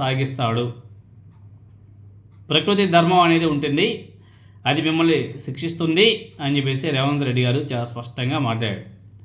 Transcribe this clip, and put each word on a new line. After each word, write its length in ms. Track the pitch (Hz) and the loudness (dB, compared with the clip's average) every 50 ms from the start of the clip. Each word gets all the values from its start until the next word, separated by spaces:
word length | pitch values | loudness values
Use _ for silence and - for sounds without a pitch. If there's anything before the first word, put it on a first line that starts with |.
సాగిస్తాడు? 640 | 139 131 131 131 135 131 - - 123 113 113 120 123 120 120 - - - - - - - - - - - - - - - - - - - - - - - - - - - - - - - - - - - | -2 -2 0 0 -2 -2 -2 -2 -2 -2 0 -2 -2 -4 -6 -12 -18 -20 -20 -20 -20 -20 -20 -20 -20 -20 -20 -20 -20 -20 -20 -20 -20 -20 -20 -20 -20 -20 -20 -20 -20 -20 -20 -20 -20 -20 -20 -16 -4 -2
ప్రకృతి 340 | 156 156 151 202 202 196 202 180 170 | 0 0 2 2 2 2 2 4 4
ధర్మం 260 | 170 170 175 185 180 175 | 4 4 6 6 6 6
అనేది 200 | 165 165 165 170 160 147 | 6 4 4 2 0 0
ఉంటుంది, 320 | 143 147 147 143 156 190 240 226 - - - - - - - - - - - - - - 127 | -2 -2 -2 0 0 0 0 -2 -4 -10 -16 -20 -20 -20 -20 -20 -20 -20 -20 -18 -6 -2 -2
అది 100 | 143 156 151 | 0 0 0
మిమ్మల్ని 340 | 160 160 160 165 165 156 135 120 - - - - | 0 2 2 2 2 2 0 -2 -4 -10 -12 -12
శిక్షిస్తుంది 640 | - 127 - 160 165 165 - 170 160 160 175 214 226 214 214 - - - - | -12 -10 -8 -8 -6 -4 -4 -2 0 2 4 4 4 2 0 -4 -14 -12 -6
అని 160 | 147 139 143 | -4 -2 0
చెప్పేసి 300 | 143 131 135 135 135 151 165 143 | 0 0 -2 -2 -4 -2 -2 -2
రేవంత్ 320 | 131 131 139 147 143 143 127 | 0 0 0 0 -2 -2 0
రెడ్డి 160 | 120 127 123 | 0 0 2
గారు 160 | 123 123 143 - - | 2 0 0 -2 -4
చాలా 160 | 131 120 120 120 | -4 -6 -6 -6
స్పష్టంగా 460 | - 120 117 - - - 123 127 151 156 139 113 | -10 -12 -14 -12 -8 -6 -4 -4 -2 -2 -2 -2
మాట్లాడాడు. 360 | 113 113 117 107 95 90 - - - - - - - - | -2 -2 -2 -4 -4 -6 -10 -16 -20 -20 -20 -20 -20 -20